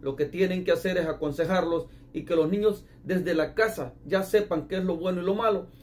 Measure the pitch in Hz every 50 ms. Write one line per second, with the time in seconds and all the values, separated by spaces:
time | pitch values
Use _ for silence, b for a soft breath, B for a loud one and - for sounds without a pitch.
0 | - 135 139 143 147 - - 175 190 180 185 180 - 180 170 165 - 185 180 180
1 | 160 160 151 - 156 147 139 170 165 170 185 185 170 170 165 160 - B B B
2 | B B - 160 - - 170 165 156 160 196 208 214 214 202 - - B B B
3 | B - 185 180 156 180 160 156 151 - - 220 220 220 - 170 131 - - -
4 | - 143 - 190 190 - - 208 208 - 170 156 - - 190 185 185 185 165 160
5 | 175 185 180 175 175 185 202 226 226 220 202 175 - B B B